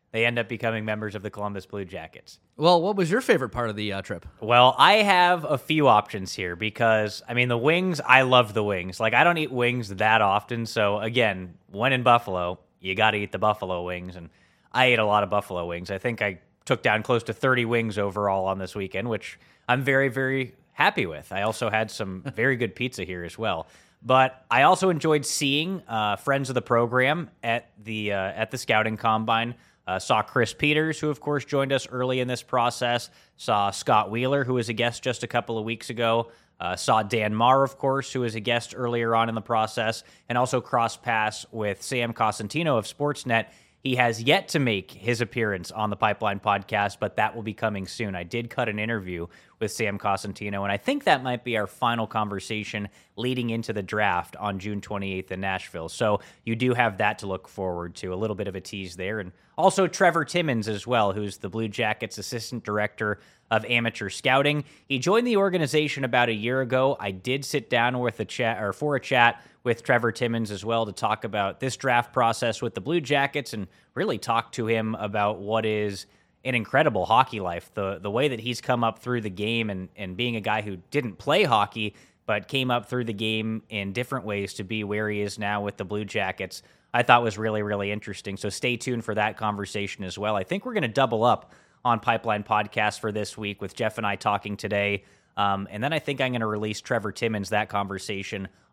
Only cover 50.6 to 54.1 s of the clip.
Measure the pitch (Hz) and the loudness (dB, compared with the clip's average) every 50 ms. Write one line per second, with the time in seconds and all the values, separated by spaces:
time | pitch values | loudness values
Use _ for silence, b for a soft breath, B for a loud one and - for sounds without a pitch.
50.6 | 98 101 101 101 - - 285 294 - 196 156 127 127 131 123 113 - 123 117 107 | -2 -2 -2 -2 -2 -4 -4 0 2 2 2 2 2 -2 -4 -4 -4 -2 -2 -2
51.6 | 104 98 - - 123 117 117 117 110 104 - 110 107 101 101 95 - - 113 107 | -2 -4 -4 -2 0 0 0 0 -2 -2 -2 -2 -2 -2 -4 -6 -6 -6 -6 -6
52.6 | 104 - - 107 101 101 b b b b b - 117 127 127 127 120 117 113 113 | -6 -6 -6 -8 -8 -8 b b b b b -6 -4 -4 -2 -2 -2 -2 -4 -4
53.6 | 110 - 107 104 95 92 - 104 107 98 | -4 -4 -4 -6 -6 -4 -2 0 2 2